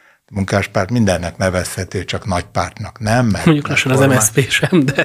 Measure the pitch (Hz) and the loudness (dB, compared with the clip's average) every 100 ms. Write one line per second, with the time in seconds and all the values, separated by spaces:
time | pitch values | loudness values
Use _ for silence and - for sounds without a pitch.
0 | _ _ _ 101 95 101 95 110 95 120 | _ _ _ -6 0 0 0 -2 -2 2
1 | 104 87 87 - 95 90 85 - 90 101 | 2 0 -2 -2 -2 0 -4 -6 -8 -8
2 | 82 92 101 90 - - 85 - 107 - | -6 -8 -4 -4 -4 -4 -4 -6 -14 -8
3 | 107 120 117 92 - 151 143 - 135 131 | -2 2 2 2 2 2 0 -2 0 2
4 | 135 127 - - 135 - 156 185 135 - | 4 4 2 0 0 0 2 2 2 0